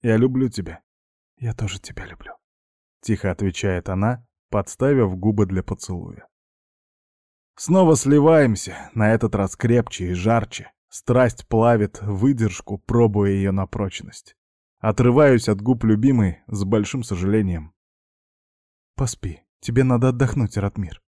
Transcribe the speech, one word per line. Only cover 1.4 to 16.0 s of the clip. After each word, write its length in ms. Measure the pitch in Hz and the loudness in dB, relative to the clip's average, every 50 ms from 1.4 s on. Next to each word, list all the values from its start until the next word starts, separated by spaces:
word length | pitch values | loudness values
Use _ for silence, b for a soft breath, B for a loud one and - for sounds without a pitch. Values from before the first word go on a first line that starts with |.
| 123 117 113 | -8 -8 -6
тоже 260 | - 113 98 - 95 | -4 -6 -8 -8 -10
тебя 260 | - - - - - | -14 -14 -14 -14 -14
люблю», 260 | - - _ - - - _ _ _ _ _ _ _ _ _ _ _ _ _ | -14 -16 _ -20 -20 -20 _ _ _ _ _ _ _ _ _ _ _ _ _
тихо 300 | - - 110 - - 98 | -4 -4 -4 -2 -2 -6
отвечает 580 | 90 - 101 95 90 - - 101 92 87 - - | -4 -2 -4 -4 -4 -2 -4 -2 -4 -4 -4 -6
она, 380 | 92 95 101 113 123 120 _ _ _ _ _ _ | -4 -2 -2 -2 -2 -4 _ _ _ _ _ _
подставив 640 | - 104 98 - - _ 127 139 147 131 117 95 92 | -4 -4 -4 -6 -6 _ 0 2 2 2 2 0 -2
губы 300 | 92 95 107 104 104 104 | -2 -2 -2 0 0 0
для 160 | 92 95 92 | 0 -2 -6
поцелуя. 640 | 90 - 101 - - - 92 87 85 - 85 - - _ _ _ _ _ _ _ _ _ _ _ _ _ _ _ _ _ _ _ _ _ _ _ _ _ _ | -4 -6 -10 -10 -8 -12 -10 -10 -10 -14 -18 -20 -20 _ _ _ _ _ _ _ _ _ _ _ _ _ _ _ _ _ _ _ _ _ _ _ _ _ _
Снова 400 | - - - 170 190 185 160 160 | -14 -2 2 4 4 6 6 4
сливаемся, 920 | - - 135 143 147 143 160 165 156 139 120 107 95 - - - - - - _ | 4 4 4 4 6 6 6 6 6 4 4 0 -2 -6 -12 -14 -16 -18 -8 _
на 180 | 117 107 107 | 0 2 2
этот 220 | 113 110 - 107 - | 2 2 0 -2 -2
раз 220 | 101 98 98 - | -2 -2 -4 -4
крепче 540 | _ - 117 120 123 117 - - - 90 90 | _ 0 2 2 2 0 -2 -8 -8 -6 -6
и 40 | 90 | -4
жарче. 580 | 90 90 110 117 117 101 - - - - - _ _ _ _ | -2 0 0 0 0 -2 -4 -12 -16 -16 -18 _ _ _ _
Страсть 600 | - - _ - 123 127 127 117 - - - _ | -20 -12 _ 0 2 2 2 2 0 -6 -8 _
плавит 520 | 117 110 113 120 120 107 104 98 - - | 0 2 4 4 4 2 2 -2 -4 -10
выдержку, 760 | 101 107 101 95 107 139 139 117 113 104 90 - - - 101 95 | -8 -6 -4 0 0 0 2 2 -2 -2 -2 -6 -12 -12 -12 -12
пробуя 520 | _ - - 120 120 110 101 104 101 98 | _ -2 2 4 4 4 4 2 0 2
ее 200 | 98 98 98 98 | 0 0 0 0
на 160 | 95 98 95 | -2 -2 -4
прочность. 720 | - - 101 101 92 - - - - - - _ _ _ _ _ _ _ _ _ _ _ _ | -4 -6 -6 -6 -6 -8 -12 -18 -18 -20 -20 _ _ _ _ _ _ _ _ _ _ _ _
Отрываюсь 680 | - 107 104 - 120 123 120 143 151 139 127 113 - - | -4 -2 0 4 4 4 6 6 6 6 4 4 2 0
от 120 | 104 98 | -2 -2
губ 220 | 104 123 131 117 - | 0 -2 -2 0 2
любимой 580 | 110 107 104 | 2 2 4